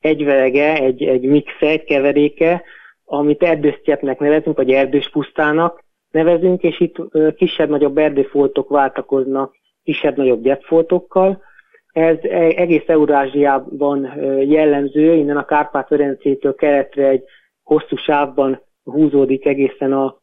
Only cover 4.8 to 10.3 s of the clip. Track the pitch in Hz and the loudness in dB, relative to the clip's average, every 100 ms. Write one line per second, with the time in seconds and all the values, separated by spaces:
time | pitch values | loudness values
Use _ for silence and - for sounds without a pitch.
4.8 | 135 143 - 151 135 - 151 151 165 170 | 2 -2 -2 -6 -6 -2 -2 0 -2 -4
5.8 | _ _ _ 156 160 170 185 180 180 - | _ _ _ -2 2 2 0 0 -2 -2
6.8 | 170 - - 156 156 156 185 - 151 147 | -4 -4 -6 0 0 0 -4 0 -2 0
7.8 | 143 139 151 143 139 143 139 143 135 147 | 0 0 0 0 -2 0 0 0 -2 0
8.8 | 135 135 131 139 131 135 135 _ _ _ | -2 -4 -4 -4 -2 -4 -6 _ _ _
9.8 | - 151 151 131 131 | -8 -4 -4 0 0